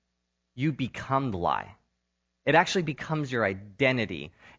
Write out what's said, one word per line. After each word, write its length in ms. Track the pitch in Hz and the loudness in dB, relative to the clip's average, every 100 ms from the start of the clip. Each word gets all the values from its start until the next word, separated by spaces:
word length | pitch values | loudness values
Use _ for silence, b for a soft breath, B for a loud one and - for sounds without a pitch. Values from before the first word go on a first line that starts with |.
| _ _ _ _ _ - | _ _ _ _ _ -2
you 160 | 147 | -2
become 600 | 139 127 - - 135 139 | 0 -4 -6 -2 0 0
the 60 | 95 | -2
lie. 380 | 85 57 50 - _ _ _ _ _ _ - | 0 0 -4 -16 _ _ _ _ _ _ 2
It 100 | 151 | 4
actually 280 | 185 196 | 4 0
becomes 480 | 156 143 - 156 139 | -2 -4 -4 -4 -2
your 140 | 123 104 | 0 0
identity. 840 | 98 104 98 135 127 110 82 73 B B | 0 -8 0 2 2 -2 -4 -10 B B